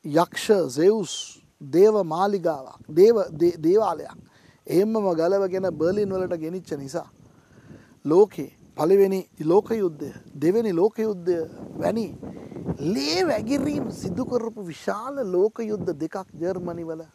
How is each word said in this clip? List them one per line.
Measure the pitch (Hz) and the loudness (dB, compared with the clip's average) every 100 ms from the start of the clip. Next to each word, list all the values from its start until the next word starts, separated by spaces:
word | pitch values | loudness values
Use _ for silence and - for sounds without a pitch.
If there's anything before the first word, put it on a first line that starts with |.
යක්ෂ | 156 151 175 - - 202 147 | 0 2 2 -2 2 2 2
සෙවුස් | 127 180 220 175 - - - _ _ | 4 4 4 -2 -8 -12 -18 _ _
දේව | 143 156 214 214 | -2 6 6 6
මාලිගාවක්, | 175 160 202 202 165 147 131 - - | 0 0 0 0 -2 -4 -10 -20 -4
දේව-, | 160 208 233 165 | 6 6 6 0
දේ-, | 151 170 170 | 0 0 2
දේවාලයක් | 156 202 208 156 - - - _ _ _ - | 2 2 2 -4 -10 -18 -20 _ _ _ -2
එහෙම්මම | 160 214 220 196 | 0 2 0 0
ගලවගෙන | 160 165 196 190 185 190 | 0 2 2 0 -2 -4
බර්ලින් | 156 165 202 202 | 0 0 0 -2
වලට | 185 185 175 | -2 -4 -6
ගෙනිච්ච | 156 185 175 | -6 -10 -10
නිසා | 147 135 160 147 _ - _ _ - - - - _ | -10 -8 -10 -10 _ -20 _ _ -20 -20 -20 -20 _
ලෝකේ | 139 165 208 - 139 _ - | 4 6 6 2 -12 _ -18
පළවෙනි | - 156 196 196 190 - - | -2 4 6 6 2 -6 -6
ලෝක | 156 185 214 | 4 4 4
යුද්ධය, | 226 185 151 143 - - | -2 -2 -4 -12 -14 -18
දෙවෙනි | 143 151 214 226 | -2 2 2 0
ලෝක | 165 208 - | 2 0 0
යුද්ධය | 220 190 175 170 160 - - | -4 -4 -2 -2 -4 -10 -14
වැනි | - 170 220 190 - - - - - - - | -4 -2 -2 -6 -10 -14 -16 -16 -12 -8 -4
ලේ | 147 233 285 339 359 | -2 -2 -2 0 0
වැගිරීම් | 220 214 277 - 240 240 | -2 -2 -2 -2 -4 -6
සිදු | - 185 175 | -8 -8 -6
කරපු | 262 247 226 226 | -4 -4 -4 -10
විශාල | 180 147 - 196 247 277 | -12 -8 -6 -6 -6 -6
ලෝක | 214 180 214 - | -2 2 0 0
යුද්ධ | 220 208 170 | -6 -4 -4
දෙකක් | 151 160 196 185 | -6 -6 -8 -12
ජර්මනි | - 170 185 175 170 | -6 -6 -4 -8 -8
වල | 165 160 160 | -10 -12 -14